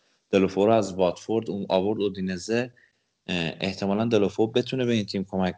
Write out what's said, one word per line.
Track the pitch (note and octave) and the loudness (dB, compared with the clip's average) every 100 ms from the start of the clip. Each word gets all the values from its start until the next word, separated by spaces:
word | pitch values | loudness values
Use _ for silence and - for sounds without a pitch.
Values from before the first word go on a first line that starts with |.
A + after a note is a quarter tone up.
| _ _ - | _ _ 0
دلوفورو | G2+ F#2+ F#2+ G#2 | 2 2 4 4
از | A2+ G2 | 4 2
واتفورد | F#2 F2+ - - A2 A2 | 0 0 0 -4 -4 -2
اون | G2 G2 | -8 0
آورد | F#2+ G2 G#2+ | 0 2 0
اودینزه. | G2+ F#2 F#2 F2+ G2+ A#2 B2+ _ _ _ _ _ - | -2 -2 -6 -6 -2 -2 -2 _ _ _ _ _ -6
اه، | F2+ E2 - | -4 -2 -4
احتمالاً | F#2+ F#2+ G2 G2+ | -6 -4 -2 0
دلوفو | A#2 A2 F#2+ - A2+ | 2 2 2 2 0
بتونه | A#2+ - C3 | 0 -2 -2
به | A#2+ | 0
این | A2+ G2 | 0 -2
تیم | G2 | -6
کمک | F#2+ F#2+ F#2 | -4 -2 -2